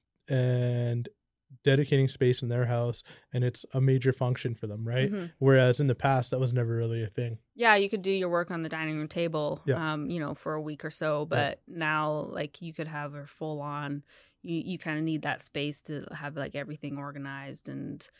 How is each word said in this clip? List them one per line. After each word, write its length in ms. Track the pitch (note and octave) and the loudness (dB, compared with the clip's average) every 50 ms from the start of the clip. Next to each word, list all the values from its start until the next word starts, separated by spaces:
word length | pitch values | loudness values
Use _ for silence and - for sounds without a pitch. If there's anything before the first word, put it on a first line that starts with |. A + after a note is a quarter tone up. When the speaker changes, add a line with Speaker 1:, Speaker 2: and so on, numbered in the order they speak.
| _ _ _ _ _ - | _ _ _ _ _ -2
Speaker 1:
and 800 | C#3 C3 B2+ B2+ B2 B2 B2 B2 A#2+ B2 A#2+ A#2+ A#2 A#2+ A#2+ - _ _ _ _ _ _ _ _ C3+ - | 0 2 2 2 2 2 2 0 0 0 0 0 -2 -2 -4 -6 _ _ _ _ _ _ _ _ -12 0
dedicating 460 | - C#3+ C3+ C#3+ C#3+ - D3 C3+ C3+ C3 | 4 4 6 6 4 4 4 4 4 2
space 340 | - - C3+ B2 B2 - | 2 2 4 4 4 2
in 60 | B2 A#2 | 0 -2
their 180 | A#2+ B2 B2 | 0 0 2
house, 360 | A#2 A#2+ A#2+ A#2+ A#2+ A#2 - - - - - _ - | 2 2 0 0 0 -2 -4 -8 -14 -20 -20 _ -6
and 100 | - B2 B2 | -2 0 0
it's 200 | B2 - - - - - | 0 0 -4 -10 -4 0
a 60 | C3+ | 2
major 320 | C3 C3+ C3 B2+ B2 C3 | 4 4 4 4 4 2
function 420 | A#2+ - B2+ B2 B2 - - B2 A2+ | 2 2 0 0 0 -2 -2 -6 -6
for 120 | - - | -4 -8
them, 200 | G#2 G#2 G#2+ A2+ | -8 -6 -6 -4
right? 240 | A2+ A#2+ B2+ - G3+ | -2 0 0 0 0
Speaker 2:
Mm-hmm. 160 | G#3 G3 E3+ E3+ - - | 0 -4 -6 -8 -4 4
Speaker 1:
Whereas 420 | C3+ C3+ C3+ C3 B2+ B2+ B2 - | 6 8 10 10 10 8 6 6
in 60 | D3 C3+ | 4 2
the 60 | A#2 | 2
past, 360 | - - C#3 C3+ B2+ A#2+ - | 4 4 4 4 4 2 0
that 80 | C3+ B2+ | 0 0
was 120 | C3 A#2+ | 0 2
never 240 | A#2+ B2 A#2 A2+ A#2 | 2 2 2 2 0
really 260 | A#2 A#2 A2+ A#2 A#2 | 0 0 0 0 -2
a 60 | A2+ G2+ | -2 -4
thing. 300 | - - A#2+ A#2 A2+ - _ _ _ | -4 -4 -4 -4 -6 -10 _ _ _
Speaker 2:
Yeah, 200 | - A#3 A3+ G#3 | 2 4 6 6
you 120 | G3+ G3+ G3 | 6 4 2
could 140 | A3 G3 | 0 -2
do 100 | F3 F#3+ | 0 0
your 160 | G3 F#3+ F#3 F3 | 0 0 0 0
work 220 | F3 E3+ F3 E3+ | 0 0 -2 -2
on 120 | F3+ E3 | -4 -4
the 60 | D#3+ D#3 | -4 -4
dining 300 | D#3+ D#3+ D#3+ D#3 D#3 D3+ | -4 -4 -4 -4 -2 -4
room 100 | D3+ D3+ | -4 -4
table, 540 | - E3+ E3+ E3 D#3+ D3+ D3+ D3 D#3 D3+ - | -2 -2 -2 0 0 -2 -2 -2 -4 -4 -2
Speaker 1:
Yeah. 260 | C#3+ B2+ F3 D#3+ D#3 D#3 | -2 0 0 0 -2 -2
Speaker 2:
um, 140 | D3+ D3 - | -2 -4 -4
you 100 | F3 E3+ | -4 -4
know, 140 | D3 C#3+ D3 | -4 -6 -8
for 200 | - - D#3 D#3 | -8 -6 -6 -6
a 60 | D#3 | -4
week 240 | D3+ D#3 D3+ C#3+ - | -6 -8 -10 -10 -10
or 60 | D#3+ | -10
so, 300 | - - D#3+ D#3 D3+ D3 | -8 -4 -2 0 0 0
Speaker 1:
Yeah. 40 | D3+ E3 - | 0 0 0
Speaker 2:
but 260 | D3+ C#3+ - - - _ | 0 0 0 -2 -8 _
now, 460 | - F3+ E3+ D#3+ D#3 D#3 D#3 D#3 D3+ D3+ D3+ - - | -14 -8 -4 -2 0 0 0 0 0 -2 -2 -4 -6
like, 320 | - F3 D3+ D3 _ - | -6 -6 -6 -8 _ -12
you 100 | F3 E3 | -12 -12
could 160 | D#3+ - D#3+ D#3+ | -8 -8 -8 -8
have 260 | D#3 D3 D3 C#3+ C#3+ | -6 -8 -8 -8 -10
a 120 | D3 C#3+ | -12 -14
full 340 | - - - D#3+ D#3 D3+ D3 | -16 -12 -8 -6 -6 -6 -6
on, 440 | C#3+ D3 C#3+ D3 D3 C#3 C#3+ C#3+ - _ - - _ _ _ _ | -6 -6 -6 -4 -4 -4 -6 -6 -8 _ -20 -20 _ _ _ _
you, 200 | - F3 E3+ D#3+ - | -8 -6 -4 -4 -4
you 140 | F3+ F3+ D#3+ | -4 -8 -6
kinda 220 | - E3+ D3+ D3+ | -4 -4 -2 -2
need 200 | D#3+ D#3+ D#3 D3 | 0 -2 -2 -2
that 200 | - D3 C3 - | -2 -4 -4 -4
space 380 | - - - D3 C#3+ D3 D3 - | -6 -8 -6 -4 -4 -4 -6 -8
to 240 | - - D3+ C#3+ - - | -10 -10 -10 -8 -8 -10
have, 240 | - D3+ D3 C#3+ D#3 | -12 -10 -10 -10 -8
like, 180 | C#3+ C#3 C#3+ - | -6 -8 -6 -6
everything 440 | C#3+ C#3+ D3 D3+ D3 - C#3+ C#3 C#3 | -8 -8 -8 -10 -10 -8 -8 -8 -6
organized, 720 | C#3 C#3+ C#3+ C#3+ C#3 C#3 C#3 C#3 C#3 C#3 C3+ - - C#3 | -8 -10 -10 -10 -10 -10 -10 -10 -12 -12 -14 -14 -12 -12
and, 380 | C3+ C#3 C#3 - - D#3+ - - _ _ | -10 -10 -8 -10 -10 -12 -14 -20 _ _